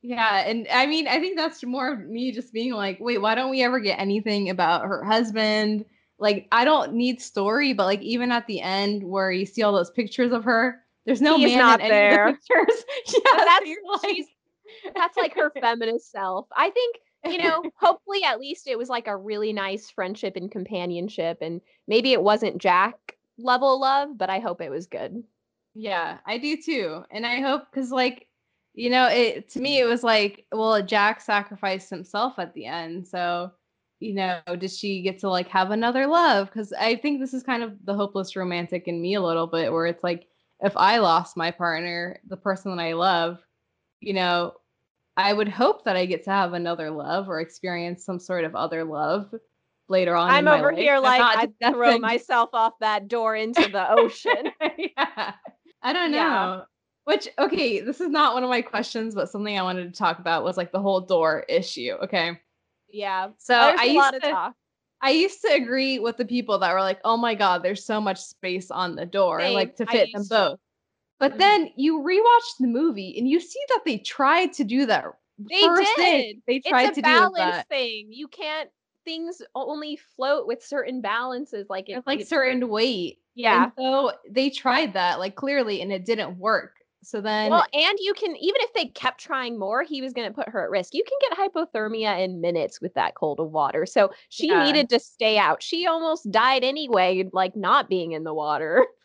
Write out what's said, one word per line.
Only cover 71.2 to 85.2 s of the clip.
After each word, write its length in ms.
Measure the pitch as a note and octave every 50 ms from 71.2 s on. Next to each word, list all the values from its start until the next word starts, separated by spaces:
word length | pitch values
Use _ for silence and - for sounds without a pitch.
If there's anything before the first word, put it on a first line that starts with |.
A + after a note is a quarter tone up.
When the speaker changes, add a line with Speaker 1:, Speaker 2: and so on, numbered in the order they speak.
| C4+ C#4+ -
Speaker 2:
Mm-hmm. 60 | A3
Speaker 1:
then 340 | F#4+ G4+ G#4 G4 D#4+ - _
you 240 | - C4+ D#4 D#4+ D#4
rewatch 560 | C4+ E4+ F#4 G4 A4 A#4 A#4+ A#4+ A#4 - - _
the 80 | B3+
movie 500 | A#3+ A#3 B3 D#4 E4 A#3+ G3+ F#3+ F#3 -
and 120 | - A#3+ C4
you 100 | C#4+ F4
see 200 | E4+ - - C5 C#5+ -
that 140 | C5 A#4+ -
they 140 | - - -
tried 540 | - - - - C#4 C4+ D#4 E4+ F#4 D#4+ F4+
to 100 | - C#4
do 220 | G3+ A#3 C4 C#4+
that 180 | A3+ G#3 D3+ - - - _ _ _ _ - G#3 G#3+
Speaker 2:
They 100 | E4 F#4+
Speaker 1:
first 100 | F4+ E4
Speaker 2:
did. 280 | E4+ F4+ G4 G#4 A4+
Speaker 1:
day. 420 | G4+ F4 F4+ E4 C#4+ B3 G#3+ G#3 G#3+ _
They 140 | - B3+ C4+ -
Speaker 2:
It's 60 | F4
Speaker 1:
tried 140 | D#4+ B3+ B3+
Speaker 2:
a 40 | C#4 D#4
Speaker 1:
to 60 | D4
do 0 |
Speaker 2:
balance 360 | - D4+ D#4 E4 F#4 F#4 F#4+
Speaker 1:
that. 320 | F4 - F4+ F4 F4 - _
Speaker 2:
thing. 420 | D4+ C4+ B3+ A#3 A3 G#3+ G#3 G#3+
You 160 | A3 B3+ D4+
can't, 420 | C#4+ - F#4 E4+ D4+ D4+ D#4 D#4 - _ _ _ _ _ _ _
things 380 | E4+ D#4+ D#4+ E4 E4+ F4 F4 - - _
only 420 | B3+ C4+ A#3 D4 D4 D4+ D4+ D4
float 520 | D4+ _ _ _ - C4 C4+ C#4+ D4+ -
with 160 | - A#3 A#3+ -
certain 380 | - C#4+ C#4+ - - B3+ B3+
balances, 680 | G#3+ G3 G#3+ A#3 B3 C4 B3+ B3 D4 _ - G#3 G3 G#3
like, 200 | - - F#3+ -
it, 40 | -
Speaker 1:
It's, 140 | B3+ B3+
like, 120 | C4+ C#4 F4+
Speaker 2:
it 40 | G#4
Speaker 1:
certain 460 | - E4 D4+ C4 B3+ B3+ B3+ B3 A#3+
weight. 500 | G#3 G#3+ A3+ C4+ A#3+ F#3+ F3 D3+ - _ _ _ _
Speaker 2:
Yeah. 160 | A#3 A#3+ A3+
Speaker 1:
And 200 | G3+ F3+ F3+ A#3+ -
so 340 | - C4 C4 C4+ C4+ C#4 B3 - - _ -
they 200 | G3+ B3 C4+ C#4+
tried 440 | C4+ - - C4 B3 C#4+ D#4+ B3 F#3
that, 260 | F#3+ F3+ F3+ F3
like, 160 | C#3+